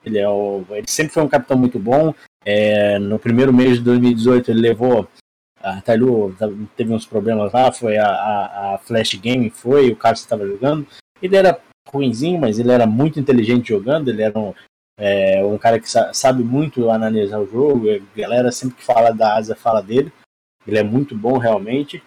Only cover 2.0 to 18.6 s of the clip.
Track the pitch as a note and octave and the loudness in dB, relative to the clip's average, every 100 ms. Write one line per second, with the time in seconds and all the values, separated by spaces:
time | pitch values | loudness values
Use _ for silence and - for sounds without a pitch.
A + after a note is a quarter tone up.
2 | D#3+ D3+ - _ - G#2 G#2+ G#2 G#2 G2+ | 2 -2 -16 _ -2 2 2 2 2 0
3 | G2+ G#2+ A#2 A#2 C3+ B2 B2+ A#2+ A#2+ B2 | -2 -4 0 2 4 4 4 2 2 2
4 | B2 A2+ A#2 B2 B2 A2+ A#2 G#2+ B2+ A#2 | 2 2 2 2 2 0 2 2 2 0
5 | F#2+ _ _ _ _ _ G2 F#2+ - A2+ | -2 _ _ _ _ _ -10 -8 -2 2
6 | B2+ A#2 G2+ F#2 G#2+ G2+ G#2+ - A2+ A2+ | 2 2 -2 -4 -6 -6 -14 -8 -6 -4
7 | - A2 G#2 A2 G#2 B2 B2 - A#2 G#2+ | -4 -4 -2 -2 -2 2 0 0 -2 0
8 | G#2 F#2+ G#2+ G#2 G2 G2+ G2 G2 - A2+ | 0 0 -2 -4 -4 -8 -8 -8 -4 -4
9 | A2 G2 A2 B2+ A2+ - A#2+ C#3+ C3 A2 | -2 -6 -4 -2 -4 -6 0 4 4 2
10 | A#2 A2 - G#2+ G2 G2 C3 D3+ C#3+ - | -2 -2 -4 -6 -6 -4 -4 -4 -8 -18
11 | _ _ F#3 G3 F#3 E3+ _ _ - C#3 | _ _ 0 4 4 2 _ _ -10 -2
12 | C3+ A2+ D#3 F3 B2+ G#2+ A#2+ B2 A2+ A2 | -2 -2 -2 0 0 0 2 4 4 2
13 | D3+ D3 C#3 B2 A2 B2 A2+ G#2+ G#2 D#3 | 0 0 2 2 4 0 0 -4 0 -2
14 | C3+ G#2+ G#2+ G#2+ G#2 F2+ _ _ _ _ | -2 -2 -2 -2 -8 -10 _ _ _ _
15 | G#2 G2 F#2+ F#2+ G2 G#2 A#2 A2+ - A#2 | -2 0 2 2 0 0 0 0 0 -2
16 | G#2 - C3 B2+ A#2 C3 D#3 B2+ A2+ A2+ | -2 0 0 0 0 -2 -2 -2 0 0
17 | A2 A2 G2+ G#2+ G2 A2+ D3 C3+ G#2+ G#2 | 0 -2 -2 -4 -6 0 0 2 0 -2
18 | G2+ G#2+ - A#2+ B2 - | -6 -10 -4 0 0 -4